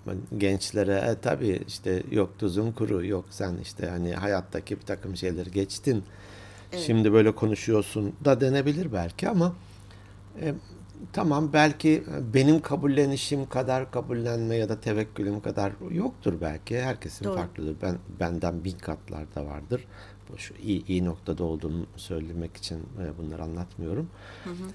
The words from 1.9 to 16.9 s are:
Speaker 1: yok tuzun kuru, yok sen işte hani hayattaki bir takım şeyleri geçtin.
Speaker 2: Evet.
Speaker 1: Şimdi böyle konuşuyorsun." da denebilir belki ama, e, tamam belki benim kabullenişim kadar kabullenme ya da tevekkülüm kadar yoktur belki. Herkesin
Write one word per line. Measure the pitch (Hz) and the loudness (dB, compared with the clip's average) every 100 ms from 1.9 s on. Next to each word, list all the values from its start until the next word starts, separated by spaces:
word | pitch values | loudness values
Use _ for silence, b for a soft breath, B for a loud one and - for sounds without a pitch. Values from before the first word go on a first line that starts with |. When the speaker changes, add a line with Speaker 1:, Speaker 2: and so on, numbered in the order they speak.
| 92 - | -2 0
Speaker 1:
yok | 110 92 - | 0 0 0
tuzun | 104 90 113 | -2 0 0
kuru, | 113 110 98 90 | 0 0 0 0
yok | 95 - | -2 -4
sen | - 98 87 | -6 -4 -4
işte | - - 82 | -8 -6 -4
hani | 90 87 | -2 -2
hayattaki | 87 101 95 92 82 - - | -2 0 0 0 -6 -6 -6
bir | - | -6
takım | 98 98 92 | -8 -6 -4
şeyleri | 92 87 90 | -2 -2 -2
geçtin. | 95 98 - - 113 95 B B B B B B | -2 -2 -2 0 0 0 B B B B B B
Speaker 2:
Evet. | 180 | -4
Speaker 1:
Şimdi | 160 113 107 | 2 4 8
böyle | 110 107 | 10 8
konuşuyorsun." | 107 110 104 - 110 101 107 101 - | 6 2 0 2 2 2 -2 -2 0
da | 143 127 | 4 4
denebilir | 131 135 139 147 175 | 4 4 2 0 -2
belki | 101 85 - 190 | -2 -4 -2 0
ama, | 208 175 175 B B B B B B - - | 2 2 0 B B B B B B -18 -6
e, | 160 139 - - - - 180 | -4 -4 -8 -18 -18 -16 -8
tamam | - 170 143 156 | 0 2 4 4
belki | 151 151 143 156 156 - 147 123 | 6 6 6 4 4 2 -4 2
benim | 135 135 160 | 6 8 6
kabullenişim | 151 139 139 139 139 135 - 143 135 | 4 0 2 4 4 2 0 -2 -2
kadar | 127 123 131 131 | -2 0 0 0
kabullenme | 123 127 120 117 117 113 113 | -4 -2 -2 -2 0 2 2
ya | 107 | 2
da | 110 | 0
tevekkülüm | 113 104 107 - 101 104 | 0 0 0 -2 -2 0
kadar | 107 104 98 101 90 | -2 0 0 -2 -4
yoktur | - 247 - - 82 | -2 -2 -2 -2 0
belki. | 78 78 - 117 | -2 -4 -4 -2
Herkesin | 131 | -2